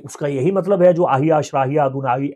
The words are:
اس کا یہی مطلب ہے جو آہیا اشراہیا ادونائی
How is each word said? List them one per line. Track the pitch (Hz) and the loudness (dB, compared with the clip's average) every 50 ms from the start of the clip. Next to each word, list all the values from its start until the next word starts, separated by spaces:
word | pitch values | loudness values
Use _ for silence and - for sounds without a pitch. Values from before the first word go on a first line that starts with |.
| - | -10
اس | 135 - | -12 -12
کا | - 156 | -8 -6
یہی | 143 143 131 131 185 | -4 -2 -2 0 0
مطلب | 196 190 170 180 202 175 | 0 0 0 0 2 4
ہے | 180 180 175 | 4 4 4
جو | 165 185 | 4 2
آہیا | 120 135 131 147 160 156 | 0 2 2 2 2 2
اشراہیا | 151 139 - - 139 131 131 147 156 143 | 2 0 -2 -2 -2 -2 0 0 0 0
ادونائی | 135 131 139 131 127 120 135 139 143 - | 0 -2 -4 -4 -4 -2 -2 -4 -6 -8